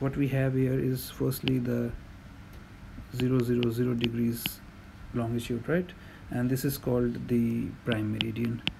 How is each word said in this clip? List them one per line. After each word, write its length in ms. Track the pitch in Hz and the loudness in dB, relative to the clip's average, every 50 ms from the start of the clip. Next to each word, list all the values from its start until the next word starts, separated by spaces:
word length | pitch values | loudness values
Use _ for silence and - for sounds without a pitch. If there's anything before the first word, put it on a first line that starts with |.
what 160 | 135 135 139 | -2 0 2
we 120 | 143 143 131 | 2 2 2
have 260 | 135 135 135 135 131 | 4 4 4 4 4
here 240 | 131 131 127 131 135 | 4 4 4 4 2
is 320 | 139 127 131 127 - - | 2 2 0 0 -4 -6
firstly 480 | - - 135 135 135 - - 131 131 127 | -4 0 0 0 0 0 0 2 2 2
the 320 | 120 120 120 120 120 120 - - - - - - - - - - - - - - - - - - - - - - - - - | 2 2 2 2 0 0 -2 -6 -10 -12 -16 -16 -16 -16 -16 -16 -16 -16 -16 -16 -16 -16 -16 -14 -14 -12 -12 -12 -12 -8 -2
zero 220 | 123 127 127 131 127 | 0 2 4 4 4
zero 320 | 120 120 120 120 120 117 | 4 4 4 4 4 4
zero 240 | 113 120 123 123 120 | 2 2 2 2 2
degrees 500 | 117 120 117 117 120 117 117 117 - - - - - - - - - - - - - - - - | 2 2 2 2 2 2 2 2 0 -4 -6 -6 -10 -14 -18 -18 -16 -18 -16 -16 -16 -12 -6 -2
longitude, 540 | 120 117 117 120 117 - - 120 113 - 143 | -2 0 0 0 -2 -2 -2 -4 -2 0 2
right? 200 | 160 180 180 - - - - - - - - - | 2 2 0 -2 -8 -14 -16 -18 -16 -16 -10 -4
And 200 | - 123 123 127 | -2 0 2 2
this 140 | 135 131 147 | 2 2 0
is 120 | 143 135 | 0 -2
called 520 | - - 131 123 123 120 120 120 123 120 - | -2 0 2 2 4 2 2 0 -2 0 2
the 380 | 120 120 117 117 117 117 113 110 - - - | 2 4 4 4 2 0 -2 -4 -6 -4 -2
prime 260 | 123 113 110 107 107 | -2 0 0 0 0
meridian. 480 | 107 107 113 113 107 113 120 117 117 117 - - - | 0 0 -2 -2 -2 -2 -2 -2 -2 -4 -8 -12 -18